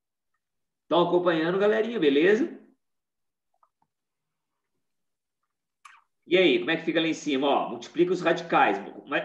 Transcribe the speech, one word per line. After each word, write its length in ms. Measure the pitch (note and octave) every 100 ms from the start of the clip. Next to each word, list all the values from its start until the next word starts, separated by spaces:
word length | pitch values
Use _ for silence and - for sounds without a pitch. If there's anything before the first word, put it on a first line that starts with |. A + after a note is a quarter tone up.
| _ _ _ _ _ _ _ _
Estão 240 | - E3 -
acompanhando, 520 | F3 F3 D#3+ E3 F#3+
galerinha? 420 | G#3 A3 A3+ A#3
Beleza? 640 | D3 C#3 F3+ A3 E4+ - _ _ _ _ _ _ _ _ _ _ _ _ _ _ _ _ _ _ _ _ _ _ _ _ _ _ _ _ _ _ _ _ - - _ _ -
E 80 | F#3
aí, 220 | F3 B2
como 140 | -
é 40 | E3
que 80 |
fica 160 | E3 D#3+
lá 60 | D#3+
em 80 |
cima? 320 | C#3+ - C3 C#3
Ó, 220 | A#2+ -
multiplica 440 | A#2 - - F3
os 80 | F3
radicais. 580 | E3 E3 - D#3+ C#3 - - - - D#3